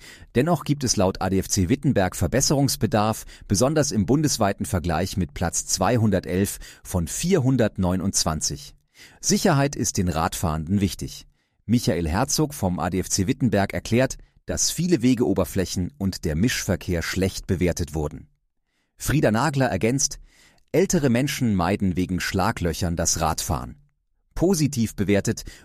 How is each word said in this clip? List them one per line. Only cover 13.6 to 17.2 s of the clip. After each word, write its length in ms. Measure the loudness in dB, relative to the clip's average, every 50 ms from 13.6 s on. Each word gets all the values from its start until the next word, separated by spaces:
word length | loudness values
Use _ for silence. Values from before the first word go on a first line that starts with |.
| 0 0 -4
erklärt, 440 | -6 -4 0 0 2 2 0 -2 -8 -16 _ _ _ _ -8
dass 220 | -4 -2 -2 -2
viele 320 | -2 -2 0 2 2 2
Wegeoberflächen 920 | 4 2 2 4 2 2 2 0 0 0 -2 -2 -2 -2 -2 -4 -4 -4 -6 -4
und 260 | -4 -4 -4 -4 -4
der 120 | -4 0
Mischverkehr 680 | 2 2 0 0 -2 -2 -2 -2 -2 -2 -2 -2 -2
schlecht 460 | -2 -2 -2 -2